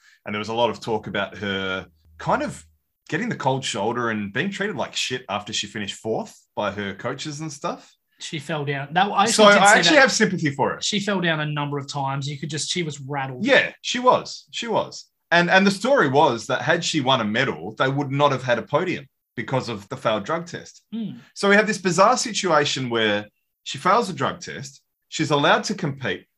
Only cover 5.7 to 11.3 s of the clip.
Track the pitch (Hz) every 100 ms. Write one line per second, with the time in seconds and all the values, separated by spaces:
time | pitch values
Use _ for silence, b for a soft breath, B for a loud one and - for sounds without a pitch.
5.7 | 110 101 - 113 110 104 - _ - 104
6.7 | 98 101 95 120 139 156 143 160 - 175
7.7 | 262 - _ _ _ - 165 - 156 143
8.7 | 139 139 165 202 202 214 220 208 202 196
9.7 | 220 170 294 262 190 208 175 - 139 107
10.7 | 76 - 208 208 190 175